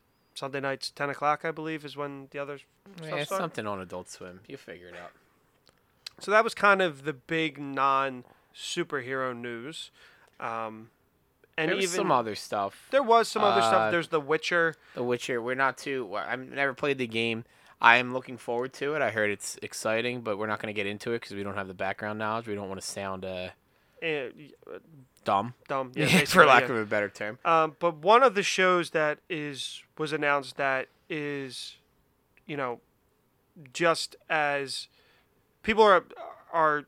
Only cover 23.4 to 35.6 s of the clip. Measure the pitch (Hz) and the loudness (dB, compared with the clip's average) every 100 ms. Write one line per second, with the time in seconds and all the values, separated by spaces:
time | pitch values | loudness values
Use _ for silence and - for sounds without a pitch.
23.4 | 90 - _ _ _ _ 165 147 123 - | -10 -12 _ _ _ _ -6 -4 -6 -12
24.4 | 147 - - 92 - 151 127 _ - 98 | -20 -20 -18 -18 -18 -20 -20 _ 0 0
25.4 | 117 - - 139 131 131 151 180 143 185 | 0 -8 -6 -6 -4 -2 4 4 6 6
26.4 | 156 123 123 117 107 107 101 - 107 117 | 8 8 6 0 0 0 -2 -4 -10 -4
27.4 | 175 165 160 143 170 160 165 233 269 196 | 2 4 2 0 -4 0 6 8 6 4
28.4 | 185 - 185 180 156 165 151 151 - 160 | 0 2 4 4 2 0 0 -2 -8 -8
29.4 | 147 131 - - - - 156 151 147 143 | -6 -8 -12 -14 -16 -8 -4 0 2 2
30.4 | 127 - 139 131 - _ - 160 147 143 | -2 -2 0 0 -4 _ -10 -8 -6 -6
31.4 | 135 120 - - _ _ _ _ _ _ | -8 -12 -14 -18 _ _ _ _ _ _
32.4 | - 147 131 117 _ _ _ _ _ _ | -10 -6 -4 -6 _ _ _ _ _ _
33.4 | _ - 139 127 170 156 - - - 160 | _ -20 -16 0 2 2 -4 -12 -4 0
34.4 | 147 143 135 - - _ _ _ _ _ | 0 -2 -4 -8 -12 _ _ _ _ _
35.4 | _ _ | _ _